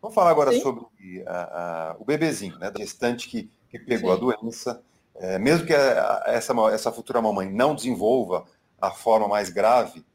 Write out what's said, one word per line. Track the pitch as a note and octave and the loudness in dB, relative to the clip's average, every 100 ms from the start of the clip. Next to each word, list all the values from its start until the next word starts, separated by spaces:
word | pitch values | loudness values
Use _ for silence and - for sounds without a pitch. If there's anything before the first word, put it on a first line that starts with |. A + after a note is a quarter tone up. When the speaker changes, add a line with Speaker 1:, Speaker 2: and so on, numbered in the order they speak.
Speaker 1:
vamos | G#3+ | -2
falar | A3 F3 | 4 6
agora | D#3 C#3 | 6 4
Speaker 2:
Sim. | B2 | 4
Speaker 1:
sobre | C3+ A#2 - _ F#2 F#2 F2 | 2 -4 -10 _ -16 -14 -8
a, | F2 F2 D#2+ F2 E2 D#2+ | -8 -8 -8 -8 -6 -8
a, | E2 | -8
o | |
bebezinho, | G#2 D3+ D#3+ B2+ G2 - | -4 -2 0 -4 -10 -10
né, | F#2+ | -10
da | G2+ | -10
gestante | G2+ - A#2+ A#2+ - | -12 -4 -2 -2 -6
que, | A2+ - _ _ | -10 -10 _ _
que | A2 | -20
pegou | - A#2 A#2 | -4 -2 2
Speaker 2:
Sim. | F#2+ | 2
Speaker 1:
a | |
doença. | B2 A2+ A2+ A2+ B2+ A#2+ _ _ _ | 2 -2 -6 -8 -8 -8 _ _ _
É, | - F#2 F#2+ | -12 -6 -2
mesmo | A#2 E3 E3 | 2 2 4
que | |
a, | D3+ C3+ A#2 G#2 A2+ - | 4 4 2 2 0 0
a, | |
essa, | A#2 - A#2+ A2 | -2 0 2 2
essa | G#2+ A#2+ | 2 -4
futura | A2+ - A#2+ | -8 -4 0
mamãe | A2+ G2 F#2+ | 0 0 -4
não | G2 C#3 | 0 0
desenvolva | D3 B2 G#2+ G#2 B2+ G2+ F2 - _ _ _ | 0 -4 -2 2 0 0 -4 -6 _ _ _
a | G2 | -4
forma | - - A2 G#2+ | -2 2 2 4
mais | G#2 G2 | 0 -2
grave | F2 G#2 B2 G2+ - _ | 0 4 4 2 -8 _